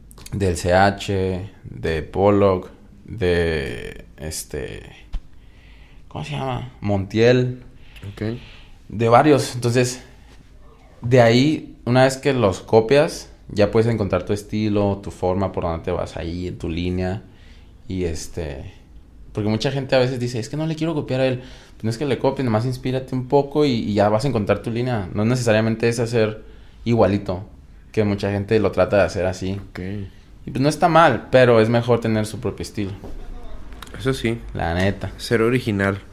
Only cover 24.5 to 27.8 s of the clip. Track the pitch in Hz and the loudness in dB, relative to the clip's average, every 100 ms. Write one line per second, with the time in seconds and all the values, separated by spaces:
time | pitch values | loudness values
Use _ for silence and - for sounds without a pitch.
24.5 | 95 123 113 127 113 90 - 110 127 120 | -2 -2 -4 -2 -2 -4 -2 0 2 2
25.5 | 107 113 113 117 117 113 117 107 107 - | 2 2 0 0 0 0 2 0 -2 -16
26.5 | - - - 113 117 95 101 101 90 104 | -20 -20 -8 0 4 4 2 -2 -8 -10
27.5 | - - - | -18 -20 -20